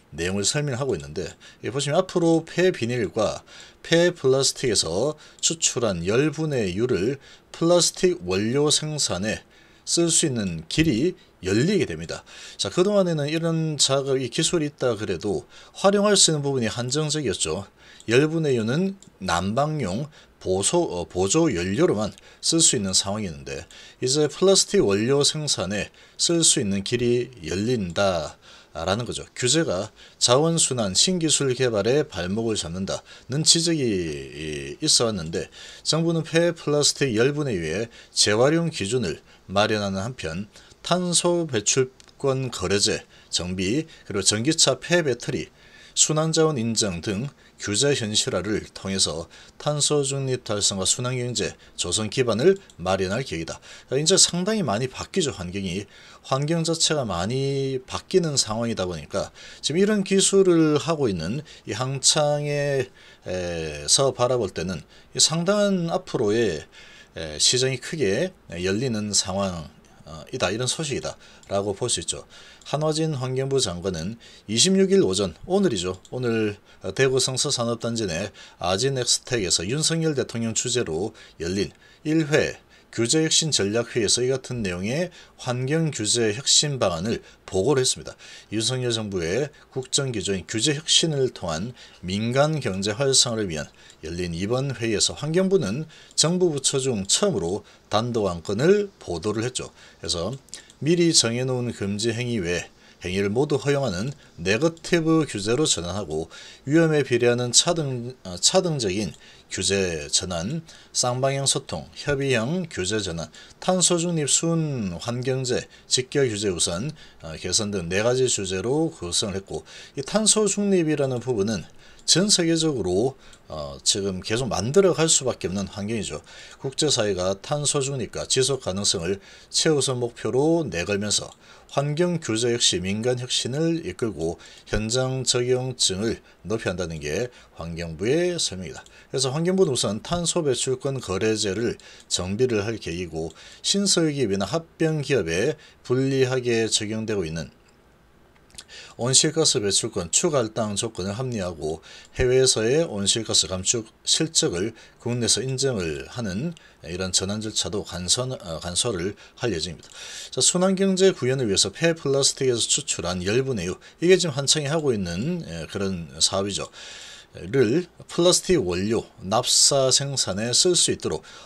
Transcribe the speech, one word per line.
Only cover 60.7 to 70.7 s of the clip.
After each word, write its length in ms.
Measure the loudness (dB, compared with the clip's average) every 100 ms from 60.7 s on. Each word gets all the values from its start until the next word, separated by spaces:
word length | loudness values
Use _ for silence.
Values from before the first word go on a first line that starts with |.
| 4
하고 320 | 2 0 0
있는 320 | 0 -2 -6 -8 -14 -8
이 60 |
한창에서 1160 | -4 -4 0 2 4 2 0 -2 -2 0 0 -2 -8 -20 -16 -8 -6 -4 -4 -6 -6 0 2 2
바라볼 360 | 2 2 2 -2
때는 320 | -4 -6 -6 -10 -20 -10
이 60 | 0
상당한 680 | 2 2 2 2 2 2 0
앞으로의, 800 | -2 -2 0 2 2 2 -2 -8 -18 -20 -20 -18 -12
에, 220 | -10 0
시장이 400 | 0 2 0 -2
크게 560 | -6 -2 0 2 -2 -6 -12
열리는 640 | -4 -2 0 -2 -4 -2
상황, 600 | -2 0 -2 -2 -4 -10 -16 -20 -20
어, 180 | -18 -16 -12
이다, 180 | -2 0
이런 180 | 0
소식이다 480 | -2